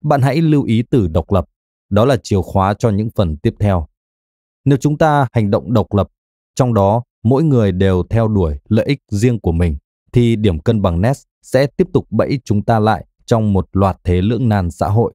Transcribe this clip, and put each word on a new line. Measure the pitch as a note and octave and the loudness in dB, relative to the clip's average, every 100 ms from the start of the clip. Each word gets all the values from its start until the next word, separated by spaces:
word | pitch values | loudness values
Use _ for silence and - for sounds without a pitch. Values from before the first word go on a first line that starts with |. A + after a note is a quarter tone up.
Bạn | D3+ D3 | 0 0
hãy | C3 C3+ | 2 0
lưu | D#3+ D3 | 2 2
ý | - A2+ | 2 -2
từ | B2 C#3 F2+ | 0 0 0
độc | E2+ - | -2 -2
lập, | G2 E2 _ _ _ _ | -2 -2 _ _ _ _
đó | G2+ B2 | 0 2
là | C3 | 0
chìa | - G2+ | -2 -4
khóa | F2 G2 F#2+ | -2 -2 0
cho | G#2 A#2+ | 0 -2
những | G2+ A2 - | -2 -4 -4
phần | F#2+ D2+ | -4 -2
tiếp | A#2 - | -4 -2
theo. | G#2 F#2 D#2 _ _ _ _ _ _ _ - | -2 -2 -4 _ _ _ _ _ _ _ -2
Nếu | C#3 | 0
chúng | D3 D3+ | 0 0
ta | D#3+ D3 C3 | 0 2 0
hành | - G#2 | -2 0
động | G#2+ C2+ | -2 0
độc | A#2 G2 | -2 0
lập, | G2+ F#2 _ _ _ _ - | -2 -2 _ _ _ _ -4
trong | B2+ | 0
đó | A2+ G2 A2+ - _ | 2 2 2 -4 _
mỗi | A2 C3 | 0 2
người | E3 C3 G#2 | 2 2 2
đều | F2+ F#2+ F#2 E2+ | 2 0 0 0
theo | A2+ A2+ | -2 0
đuổi | G#2 E2 C#2+ _ | 0 -2 -4 _
lợi | A2 - | -2 0
ích | C#3+ _ | -4 _
riêng | G2+ A#2+ A#2 | -2 0 0
của | - | -2
mình, | E2 F2 C#2+ _ _ _ | 0 -2 -2 _ _ _
thì | - A#2+ A2+ | 0 2 2
điểm | G#2 D#2+ | 0 -2
cân | - A2 | -2 0
bằng | F#2+ E2+ | 0 0
Ness | G#2+ C#3+ _ _ | -2 -2 _ _
sẽ | - C3 C#3+ | -4 -2 -2
tiếp | - F#3 | -2 -2
tục | B2+ - | -2 -4
bẫy | G#2+ D#2+ C3+ | -4 -2 -4
chúng | - G#2 | -4 -4
ta | G2+ A2+ | 0 0
lại | G#2+ G2 - _ - | 0 -2 -6 _ -4
trong | A#2 G#2+ | -2 0
một | F#2+ E2+ | -2 -2
loạt | G2 G2 F2+ | -2 -2 -2
thế | - F2+ | -2 0
lưỡng | F#2+ A#2+ B2 | 0 -2 0
nan | G#2 F2 | 0 -2
xã | - - | -4 -2
hội. | G#2 A2+ | 0 -2